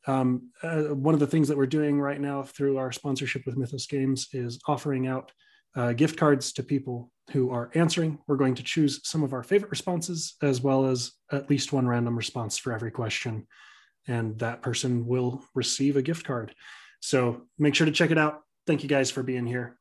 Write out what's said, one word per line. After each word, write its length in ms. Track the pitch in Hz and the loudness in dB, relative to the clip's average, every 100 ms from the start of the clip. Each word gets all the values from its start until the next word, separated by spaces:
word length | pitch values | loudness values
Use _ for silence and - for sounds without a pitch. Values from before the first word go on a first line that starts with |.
| - | 0
Um, 440 | 135 127 123 - _ | 0 2 0 -4 _
uh, 200 | 165 160 151 | -4 -2 -2
one 200 | 143 139 | 2 4
of 60 | 160 | 6
the 60 | 143 | 4
things 220 | 160 143 | 4 4
that 80 | 143 | 4
we're 100 | 135 | 2
doing 340 | 151 151 143 | 2 2 2
right 200 | 143 143 | 0 -2
now 240 | 143 139 | -4 -4
through 320 | 139 - 139 135 | -8 -2 0 2
our 140 | 131 | -2
sponsorship 520 | 123 147 131 131 - | -4 -4 -2 -2 -6
with 120 | - 120 | -4 -4
Mythos 300 | 123 135 - | -4 -6 -4
Games 420 | 143 135 131 - | -2 0 0 -4
is 280 | 135 120 117 - | -6 -6 -6 -4
offering 400 | 143 147 135 131 | -2 -2 -2 -2
out, 240 | 131 - _ _ _ _ | -4 -8 _ _ _ _
uh, 200 | 127 120 | -2 -2
gift 220 | 120 151 - | 2 2 4
cards 360 | 156 139 - | 4 4 0
to 100 | - | -6
people 480 | 123 139 135 120 120 _ - | -2 -2 -2 -10 -10 _ -6
who 180 | 139 127 | -2 0
are 220 | 123 120 | -2 -2
answering. 440 | 160 170 170 160 147 - | 2 2 2 -2 -4 -2
We're 80 | 139 | 2
going 180 | 135 123 | 2 2
to 60 | |
choose 380 | 123 - 147 - | -2 2 2 0
some 220 | - 160 | -4 -2
of 80 | 143 | -2
our 100 | 127 | -2
favorite 280 | 120 202 202 | 2 2 2
responses, 640 | - - 175 165 170 - - | -6 -2 -2 -2 -6 -8 -2
as 200 | 147 127 | 0 2
well 260 | 135 135 131 | 2 4 2
as 240 | 127 120 _ _ | 0 -4 _ _
at 180 | 139 135 | -6 0
least 220 | 143 - | 0 2
one 160 | 139 123 | 0 2
random 280 | 120 117 117 | 2 0 -2
response 400 | 113 123 113 - | -4 -6 -6 -6
for 140 | 131 | -6
every 200 | 113 113 | -4 -6
question, 560 | 120 113 - 127 110 - _ - - _ _ - | -4 -4 -4 -4 -6 -10 _ -20 -20 _ _ -6
and 320 | 120 113 107 | -4 -2 -4
that 240 | 113 113 | -6 -4
person 440 | - 117 127 120 117 | -4 -2 0 -2 0
will 360 | 127 123 131 - 135 | 0 0 -4 -6 -4
receive 400 | 123 - 139 139 | -2 0 2 2
a 60 | |
gift 220 | 131 165 | 0 -4
card. 300 | - 123 113 - - - - _ | -4 -6 -6 -14 -20 -20 -20 _
So 420 | - 135 123 120 - - | 0 2 2 -2 -10 0
make 160 | 147 | 2
sure 120 | 139 156 | 4 2
to 60 | |
check 200 | 147 165 | 4 2
it 60 | 160 | 4
out. 240 | 151 151 _ _ - | 2 -2 _ _ -2
Thank 160 | 151 | -2
you 40 | 143 | 2
guys 220 | 143 131 | 2 2
for 140 | - | -2
being 220 | 127 127 120 | -4 -2 -2
here. 300 | 123 120 - | -4 -6 -12